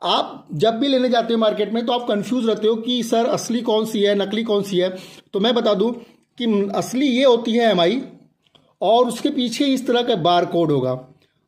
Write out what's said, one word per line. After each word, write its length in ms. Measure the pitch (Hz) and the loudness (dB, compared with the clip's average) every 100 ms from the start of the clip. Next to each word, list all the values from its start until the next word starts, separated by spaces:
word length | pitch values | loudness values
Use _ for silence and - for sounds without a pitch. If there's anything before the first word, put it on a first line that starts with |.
आप 440 | 175 233 - - - | 0 0 -2 -10 -12
जब 200 | 151 214 | 0 0
भी 140 | 226 277 | 2 0
लेने 200 | 262 254 | 2 2
जाते 260 | 233 233 | 0 0
हो 60 | 226 | 0
मार्केट 320 | 220 202 202 | 0 0 -2
में 120 | 226 233 | -2 -2
तो 60 | |
आप 140 | 247 240 | -2 -2
कंफ्यूज 400 | 208 185 247 226 | -4 -2 -2 0
रहते 200 | 208 214 | 0 0
हो 60 | 226 | 0
कि 260 | 233 247 | -2 -4
सर 240 | 226 226 233 | 0 0 0
असली 340 | 180 - 240 | -2 -2 -4
कौन 240 | 226 214 220 | 0 0 0
सी 160 | 220 | 0
है, 120 | 202 202 | 2 0
नकली 260 | 196 214 | -2 -4
कौन 200 | 226 208 | 0 -2
सी 160 | 196 180 | 0 0
है। 120 | 185 185 - - _ | -2 -4 -14 -20 _
तो 80 | 202 | -2
मैं 140 | 220 | 0
बता 200 | 240 220 | 2 2
दूं 160 | 196 226 240 - _ _ - | 2 0 -4 -12 _ _ -6
कि 320 | 233 202 202 | 0 0 0
असली 340 | 196 - 247 285 | -4 -4 -2 0
ये 160 | 240 | 2
होती 280 | 269 233 233 | 4 2 2
है 180 | 233 226 | 2 2
एमआई, 300 | 185 170 254 - - _ _ _ _ _ - | 4 2 0 -6 -16 _ _ _ _ _ -4
और 260 | 180 233 247 | 2 4 2
उसके 220 | - 285 | -2 -4
पीछे 360 | 285 247 - 285 | -2 -2 -2 0
इस 200 | 262 - | 0 0
तरह 160 | 240 | 0
का 140 | 247 214 | 0 0
बार 260 | 165 175 175 | 2 2 2
कोड 260 | 170 165 | 0 2
होगा 260 | 139 127 127 - _ _ _ | 0 0 -4 -10 _ _ _